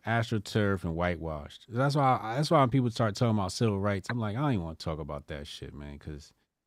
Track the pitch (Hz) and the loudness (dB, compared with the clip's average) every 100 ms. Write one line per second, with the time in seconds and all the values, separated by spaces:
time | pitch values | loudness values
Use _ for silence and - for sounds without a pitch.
0 | - 117 113 110 - 113 101 98 90 82 | -2 0 0 -2 0 2 2 2 -2 0
1 | 87 82 80 76 73 - - 113 139 143 | 0 0 -6 -8 -10 -18 -8 0 0 4
2 | 135 123 - 135 156 160 131 135 123 - | 4 2 0 -2 4 6 6 4 2 2
3 | 113 98 120 107 92 - 117 98 104 101 | 0 2 2 2 0 0 0 2 0 -2
4 | - 120 107 107 147 110 82 80 - 78 | -4 -4 -4 -2 0 0 -2 -8 -6 -6
5 | 76 73 - 76 73 - 73 69 71 71 | -6 -10 -8 -10 -10 -12 -14 -12 -14 -12
6 | - 73 - _ _ _ | -12 -14 -16 _ _ _